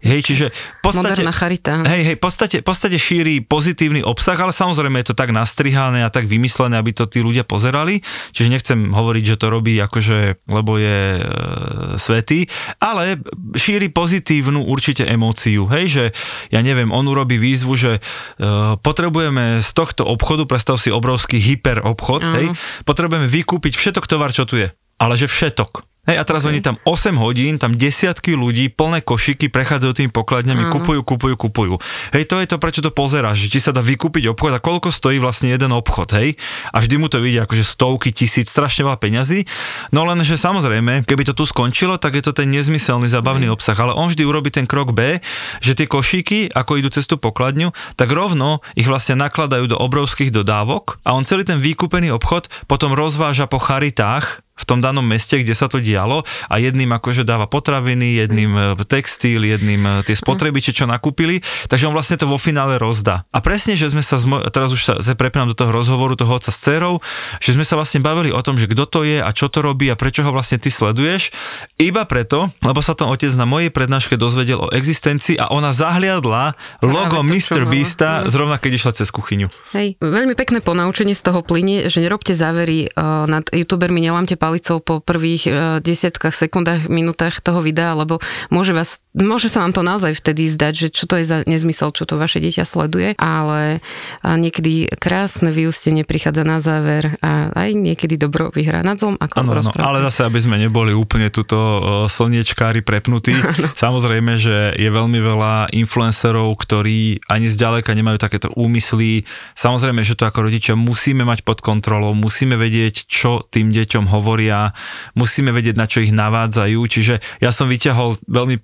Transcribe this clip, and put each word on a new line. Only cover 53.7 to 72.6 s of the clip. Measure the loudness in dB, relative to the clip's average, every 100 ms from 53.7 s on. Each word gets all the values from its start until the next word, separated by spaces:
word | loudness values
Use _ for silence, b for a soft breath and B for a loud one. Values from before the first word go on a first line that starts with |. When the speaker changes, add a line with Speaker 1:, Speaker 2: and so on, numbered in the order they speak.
| 0 0 0 0 0 -4 -10 _
Speaker 1:
v | -16 -2
tom | 0
danom | 2 0
meste, | 0 0 0 0
kde | 0
sa | 0 0
to | 0
dialo | 0 0 0 -2 -4 B B
a | 0
jedným | 0 0 0
akože | 0 0 -2 0
dáva | 0 0
potraviny, | -2 -2 -2 0 0 0 0
jedným, | 0 2 2 2 0 -2
e, | -2
textil, | -2 -2 -2 0 0
jedným, | 0 0 0 2
e, | 2 0
tie | 0
spotrebiče, | -2 0 0 0 0 -2
čo | -2 -2
nakúpili, | 0 -2 0 0 0 B B B
takže | 2 2
on | 0
vlastne | 0 0
to | 0
vo | 0
finále | 0 0 0 0
rozdá. | 0 0 0 -2 -2
A | -2
presne, | 0 0 0
že | 0 0
sme | 0 0
sa |
z | 0 2
mo-, | 0 0
teraz | 0 0
už | 0
sa, | 0 0
sa | 0
prepínam | 0 0 2 0
do | 0
toho | 2
rozhovoru | 2 2 2 0
toho | 2 2
otca | 0 -2
s | -2
dcerou, | 0 2 0 -2 B B B -4
že | 0
sme | 2 2
sa |
vlastne | 0 0 0
bavili | 2 0 0
o | 0
tom, | 0
že | 0 2
kto | 0 0
to | 0
je | 2 0
a | 0
čo | 0 0
to | 0
robí | 0 0 0
a | 0
prečo | 0 0
ho | 0
vlastne | 0 -2 -2
ty | 0
sleduješ, | 0 0 2 2 0 -4 B B B B _
iba | 2 2 0
preto, | -2 0 0 0
lebo | 0